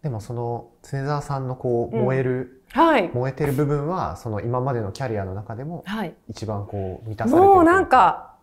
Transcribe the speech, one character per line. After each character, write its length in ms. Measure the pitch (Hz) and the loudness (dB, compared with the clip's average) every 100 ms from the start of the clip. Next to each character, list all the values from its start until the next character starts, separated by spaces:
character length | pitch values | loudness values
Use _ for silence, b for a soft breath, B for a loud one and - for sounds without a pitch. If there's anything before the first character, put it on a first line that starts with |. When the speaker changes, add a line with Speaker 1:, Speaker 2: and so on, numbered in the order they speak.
Speaker 1:
で 60 | 156 | -6
も 100 | 113 | -8
そ 140 | 101 | -8
の 340 | 117 117 120 - _ | -6 -6 -6 -10 _
常 240 | - 139 135 | -10 -6 -4
沢 160 | 147 | -4
さ 180 | 139 139 | -4 -6
ん 80 | 131 | -6
の 80 | 127 | -6
こ 340 | 131 117 117 | -2 0 0
う、 40 | 117 | 0
Speaker 2:
う 40 | |
ん。 40 | |
Speaker 1:
燃 140 | 123 131 | 0 0
え 60 | |
る、 380 | 127 127 127 - _ | 0 -2 -6 -14 _
Speaker 2:
は 240 | 247 330 285 | 2 4 4
い。 120 | 175 | 0
Speaker 1:
燃 160 | 123 127 | -2 -4
え 40 | |
て 120 | 131 143 | -2 -2
る 80 | |
部 120 | 131 143 | 0 0
分 220 | 147 143 | 0 -2
は、 300 | 185 98 87 | -4 -6 -8
そ 120 | 117 | -8
の 120 | 107 | -6
今 180 | 110 127 | -2 -2
ま 140 | 127 | -2
で 80 | 120 | -2
の 100 | 101 | -4
キ 100 | - | -6
ャ 60 | 135 | -6
リ 100 | 107 | -4
ア 60 | |
の 100 | 95 | -6
中 220 | 95 104 110 | -8 -10 -10
で 80 | |
も、 200 | 143 170 - | -10 -10 -8
Speaker 2:
は 180 | 214 | -6
い。 100 | 180 - - | -8 -10 -16
Speaker 1:
一 180 | 110 110 | -10 -6
番 200 | 104 98 | -6 -6
こ 360 | 101 95 90 113 | -6 -6 -8 -12
う 20 | |
満 80 | 107 | -4
た 80 | |
さ 60 | 226 | 2
れ 60 | 311 | 6
て 20 | |
る 40 | |
と 60 | 392 | 8
い 0 | |
う 20 | |
か。 40 | 392 | 8
Speaker 2:
も 60 | |
う 20 | |
な 160 | 330 370 | 6 4
ん 60 | 349 | 4
か 480 | 254 180 - - _ | 6 6 2 -10 _